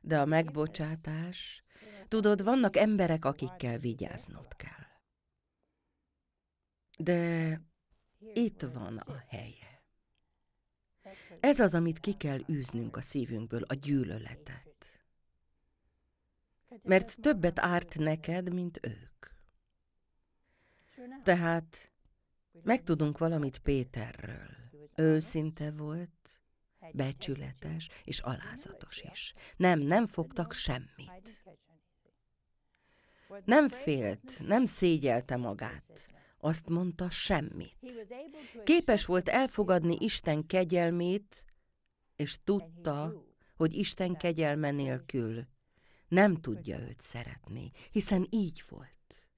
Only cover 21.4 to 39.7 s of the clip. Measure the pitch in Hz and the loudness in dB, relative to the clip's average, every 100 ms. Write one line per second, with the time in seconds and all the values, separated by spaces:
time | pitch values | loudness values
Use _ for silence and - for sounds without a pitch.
21.4 | 170 165 165 - - _ _ _ _ _ | 4 0 -2 -20 -20 _ _ _ _ _
22.4 | _ 170 165 254 175 160 151 147 165 165 | _ -8 0 0 2 2 2 2 0 0
23.4 | 143 - - 139 127 - 113 - - - | -2 -2 0 0 0 -6 -10 -10 -12 -14
24.4 | - - 120 147 147 - 160 156 156 160 | -16 -20 -20 -20 -12 4 6 6 2 -2
25.4 | 156 160 151 151 151 160 175 _ _ _ | -4 -4 -8 -6 -8 -8 -10 _ _ _
26.4 | _ _ _ _ 165 135 135 135 - 135 | _ _ _ _ -12 -4 -4 -4 -6 -6
27.4 | 139 65 151 160 160 - - - - 127 | -8 -10 -8 -8 -10 -16 -8 -6 -6 -8
28.4 | - - - - - - - - - - | -8 -14 -14 -16 -16 -14 -14 -12 -14 -14
29.4 | - - 185 170 143 190 226 - 160 - | -20 2 4 4 4 2 2 -4 -6 -6
30.4 | 165 - - 127 127 - 143 185 208 214 | -6 -6 -6 -6 -8 -20 -20 -18 -20 -20
31.4 | 190 160 _ 160 _ _ _ _ _ _ | -20 -20 _ _ _ _ _ _ _ _
32.4 | _ _ _ _ _ _ _ _ _ 202 | _ _ _ _ _ _ _ _ _ -8
33.4 | 190 262 285 254 277 143 107 98 - - | 6 8 8 2 -2 0 0 -4 -8 -12
34.4 | - 214 254 - 180 160 135 117 123 123 | 2 4 4 4 4 4 4 0 0 -4
35.4 | 120 101 110 - - - - - _ _ | -4 -6 -8 -10 -16 -20 -20 -20 _ _
36.4 | - 160 - 170 180 165 180 - - 180 | -2 -2 -2 -2 -2 -4 -6 -4 0 0
37.4 | 147 - - - 254 240 208 247 311 302 | -2 -10 -14 -16 -16 -14 -14 -16 -16 -16
38.4 | 262 233 220 339 330 208 - 180 - 247 | -18 -8 6 6 6 2 4 2 4 2
39.4 | 262 - 190 | 2 0 4